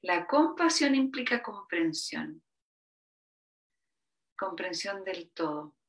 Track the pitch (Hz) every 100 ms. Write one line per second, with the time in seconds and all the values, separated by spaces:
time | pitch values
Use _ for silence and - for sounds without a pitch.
0 | 185 175 170 294 320 - 339 - 285 269
1 | 262 269 247 240 240 202 - 175 165 156
2 | - 156 156 156 _ _ _ _ _ _
3 | _ _ _ _ _ _ _ _ _ _
4 | _ _ _ - 190 165 180 170 196 196
5 | 190 185 170 - 160 151 151 _